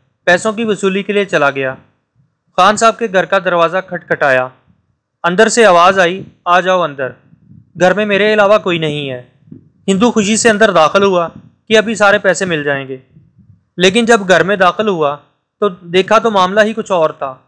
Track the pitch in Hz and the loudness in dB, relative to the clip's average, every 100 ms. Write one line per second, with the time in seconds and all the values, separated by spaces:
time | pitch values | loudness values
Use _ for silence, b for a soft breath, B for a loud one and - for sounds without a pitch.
0 | _ _ - 175 220 208 226 196 196 190 | _ _ 0 0 -2 -4 -4 -2 -2 -4
1 | 196 202 190 170 143 135 131 131 _ _ | -4 -4 -2 0 0 0 -4 -8 _ _
2 | _ _ _ _ _ - 185 208 226 214 | _ _ _ _ _ 0 2 2 0 0
3 | 226 185 165 196 180 175 165 185 185 175 | -2 -2 0 -2 0 0 0 -2 -8 -10
4 | - 156 147 131 127 - _ _ _ _ | -6 -2 0 0 -2 -10 _ _ _ _
5 | _ _ 170 185 220 240 214 175 180 190 | _ _ -2 0 2 4 4 6 4 2
6 | 175 190 - _ 180 180 180 185 160 139 | 0 -4 -12 _ -2 0 0 -2 -4 -6
7 | 131 - _ _ _ - _ 165 180 185 | -10 -10 _ _ _ -20 _ 0 0 0
8 | 214 196 208 214 202 214 196 170 160 147 | -2 0 0 2 2 2 0 -4 -4 -6
9 | 139 127 127 _ _ - _ _ - 190 | -10 -12 -16 _ _ -20 _ _ -4 0
10 | 233 220 202 220 233 208 220 170 151 196 | 0 0 -2 0 0 2 2 4 2 2
11 | 202 180 165 - - _ - 220 208 208 | 0 0 -4 -10 -20 _ -2 0 0 0
12 | 202 208 196 175 185 160 143 139 131 131 | 2 2 0 -2 -4 -4 -4 -6 -8 -16
13 | _ _ _ _ _ _ _ - 180 208 | _ _ _ _ _ _ _ -2 0 2
14 | 226 233 185 170 170 202 185 180 214 180 | 2 2 2 0 0 0 0 0 -2 -2
15 | 143 143 _ _ _ _ 208 180 175 180 | -2 -4 _ _ _ _ -6 -6 -4 -2
16 | 190 214 226 202 185 202 214 220 208 185 | 2 0 2 0 0 0 0 -2 -4 -2
17 | 156 147 139 131 | -2 -4 -12 -12